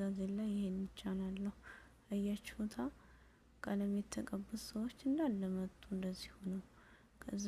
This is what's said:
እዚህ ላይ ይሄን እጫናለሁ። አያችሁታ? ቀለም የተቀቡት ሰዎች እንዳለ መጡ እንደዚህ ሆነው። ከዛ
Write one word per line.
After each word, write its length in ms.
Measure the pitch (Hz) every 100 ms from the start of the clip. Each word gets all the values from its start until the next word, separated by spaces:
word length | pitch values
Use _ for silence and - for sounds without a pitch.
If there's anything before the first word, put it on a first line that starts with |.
| 196
እዚህ 220 | 196 190
ላይ 180 | 202 214
ይሄን 280 | 202 196 185
እጫናለሁ። 720 | 190 - 196 190 190 190 202 - - - - - -
አያችሁታ? 680 | 202 202 208 - - 214 233 262 - - - - - - -
ቀለም 300 | 104 196 101
የተቀቡት 680 | - - 214 226 196 196 220
ሰዎች 380 | - 214 240 -
እንዳለ 360 | 269 294 302 196 190
መጡ 320 | 185 185 - -
እንደዚህ 400 | 190 185 185 -
ሆነው። 300 | - 190 190 - - - - - -
ከዛ 260 | - 202